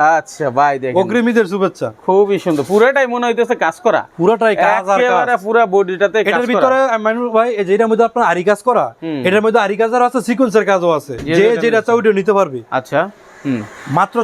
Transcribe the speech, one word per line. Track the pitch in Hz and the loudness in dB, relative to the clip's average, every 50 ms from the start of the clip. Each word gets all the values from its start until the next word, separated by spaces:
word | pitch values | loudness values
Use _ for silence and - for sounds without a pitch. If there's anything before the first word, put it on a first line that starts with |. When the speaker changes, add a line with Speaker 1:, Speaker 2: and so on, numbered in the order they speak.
| 151 156 | 2 2
Speaker 1:
আচ্ছা | 165 156 - - - - 151 127 | 2 0 -2 -4 -6 -6 -4 -2
ভাই, | 120 135 143 143 139 131 | 0 2 2 2 0 -2
দেখেন। | 135 127 123 | -4 -2 0
Speaker 2:
অগ্রিম | 185 185 180 226 247 226 240 | 0 0 0 0 0 0 2
ঈদের | 214 233 208 | 2 0 0
শুভেচ্ছা। | 165 202 190 190 170 - - 135 113 - - | 0 -2 -2 -2 -2 -4 -4 -8 -8 -8 -6
Speaker 1:
খুবই | - - - 196 208 196 202 156 | -2 0 2 2 2 2 0 -2
সুন্দর। | - 180 156 143 127 151 | -2 -2 -2 -2 0 0
পুরাটাই | 196 208 233 269 269 277 262 | 2 4 4 4 2 2 0
মনে | 233 240 240 240 | 0 -2 -2 -2
হইতেছে | 240 226 240 226 233 226 | -2 0 0 -2 -2 -2
কাজ | 165 180 165 - - | -2 -2 -4 -4 -2
করা। | - 226 165 123 - - _ | -2 0 0 0 -2 -6 _
Speaker 2:
পুরাটাই | - 170 208 226 196 226 220 202 | 0 2 2 2 2 2 0 2
কাজ | - - 202 208 208 185 196 | 2 2 0 0 0 0 0
আর | 196 220 | 0 2
কাজ। | |
Speaker 1:
একেবারে | 247 247 185 175 196 247 240 | 2 2 0 0 0 0 -2
পুরা | 190 190 214 226 233 226 | -2 -2 0 0 2 2
বডিটাতে | 185 190 196 196 180 190 170 202 185 185 220 | 2 2 0 0 0 -2 -2 0 0 0 0
কাজ | 196 196 | 0 0
Speaker 2:
এটার | 214 240 | 0 0
Speaker 1:
করা। | 247 226 | 0 0
Speaker 2:
ভিতরে, | 247 185 202 254 262 262 269 254 | 0 0 0 0 0 0 0 0
আমি | 226 214 214 | -2 -2 -2
মাইনুল | 214 226 240 247 240 | -2 -2 -2 -4 -2
ভাই, | 220 220 233 247 220 | 0 0 0 0 -2
এই | 208 196 | -4 -2
যে | 175 196 | 0 0
এটার | 220 226 220 | 0 0 2
মধ্যে | 226 208 233 | 2 2 0
আপনার | 226 - 240 220 | 0 0 0 0
আরি | 170 175 180 165 | 0 0 0 0
কাজ | 208 202 - | 0 -2 0
করা, | - 247 233 185 139 113 - - | 0 0 0 0 0 -2 -6 -10
Speaker 1:
হুম। | 160 160 151 135 123 | -8 -6 -4 -2 0
Speaker 2:
এটার | 185 196 214 | 0 2 2
মধ্যে | 214 226 220 233 | 2 2 2 2
আরি | 202 190 208 | 0 0 -2
কাজ | 190 226 220 247 | -2 -2 0 0
আর | 247 | 0
আছে, | 247 240 262 247 | 0 0 0 -2
সিকোয়েন্সের | - 220 240 220 262 214 185 214 196 | -2 -2 0 0 0 0 0 0 0
কাজও | 202 196 180 175 170 | 0 0 0 2 0
আছে। | 156 147 - 143 123 | 0 0 -2 -8 -12
Speaker 1:
যে | 113 139 | -10 -4
Speaker 2:
যে | 147 165 | -2 2
Speaker 1:
যেটা | 180 202 226 233 | 2 4 2 2
Speaker 2:
যেটা | - 233 233 226 220 | 0 0 0 0 0
Speaker 1:
নিচ্ছে। | 214 | 0
Speaker 2:
চাও | 240 233 | 0 0
ওইটা | 233 202 220 | 2 2 2
নিতে | 196 196 185 220 | 0 0 0 0
পারবে। | 196 196 185 147 131 117 110 - | 2 2 0 0 -4 -10 -8 -6
Speaker 1:
আচ্ছা। | 123 131 - - 143 151 180 202 - - - - - - - | -6 -6 -4 -2 -2 -2 -2 -2 -6 -18 -20 -20 -18 -10 -6
হুম। | 139 127 110 104 - - - - 143 | -6 -4 -4 -6 -10 -14 -16 -8 -4
Speaker 2:
মাত্র | 135 175 196 - - 233 | -2 0 0 0 -2 -4